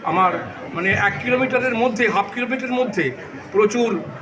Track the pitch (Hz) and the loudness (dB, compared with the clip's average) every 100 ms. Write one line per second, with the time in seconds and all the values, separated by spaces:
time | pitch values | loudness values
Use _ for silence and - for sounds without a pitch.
0 | 120 170 185 170 - - 175 - 185 196 | 0 2 2 2 -6 -12 -10 -4 0 2
1 | 202 196 247 247 254 254 254 233 254 220 | 2 0 0 2 2 2 0 2 0 2
2 | 226 190 208 247 240 262 254 247 247 190 | 2 2 -2 -4 -4 -4 -2 0 0 0
3 | 139 - - 135 - 190 214 240 233 180 | -2 -2 -12 -14 -2 4 4 4 2 0
4 | - - | -6 -12